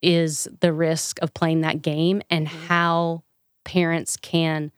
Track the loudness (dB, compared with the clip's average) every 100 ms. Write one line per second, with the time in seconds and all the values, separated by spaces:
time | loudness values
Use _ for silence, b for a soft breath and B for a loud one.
0 | 4 2 2 -2 -8 0 0 2 0 0
1 | -4 -4 -6 -2 0 2 0 -2 -2 0
2 | 2 0 0 -2 -2 -6 0 2 4 2
3 | 0 -4 _ _ _ _ -4 0 2 0
4 | -4 -8 -2 0 0 -2 -6